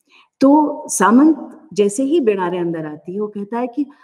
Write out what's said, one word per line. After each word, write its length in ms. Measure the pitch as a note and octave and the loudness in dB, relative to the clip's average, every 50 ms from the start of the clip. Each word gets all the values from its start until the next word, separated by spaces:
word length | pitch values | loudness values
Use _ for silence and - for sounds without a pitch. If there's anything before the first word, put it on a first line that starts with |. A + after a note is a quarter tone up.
| _ _ _ _ _ _ _ - | _ _ _ _ _ _ _ 0
तो 420 | - C4+ C#4+ D#4 D4+ D4 D4 - - - | 4 4 6 4 4 2 -2 -8 -10 -8
सामंत 640 | - - G3 F#3+ A3+ B3+ D4 D#4+ D#4 - - - - - _ - - | -2 0 2 4 6 6 6 6 4 0 -4 -16 -18 -20 _ -10 -2
जैसे 300 | E3 G#3 G3+ G3+ - C4+ | 0 0 0 0 -2 -4
ही 160 | C4+ D4+ F4 | -2 0 0
बिनारे 380 | C4+ G#3+ G#3 G3 F#3 F3 F3+ F#3 | 0 0 0 0 -2 -4 -4 -4
अंदर 280 | F3 E3+ E3 E3 D#3 | -4 -4 -6 -6 -8
आती 280 | D3+ D3+ D3+ - F3+ F3+ | -10 -12 -14 -14 -12 -8
है, 60 | G3+ | -8
वो 80 | G#3+ G#3 | -8 -8
कहता 320 | G#3 G3+ G3+ G3+ A#3 A#3 | -8 -10 -12 -10 -8 -8
है 80 | B3+ - | -8 -6
कि, 180 | - - D4 - - _ | -6 -6 -8 -8 -8 _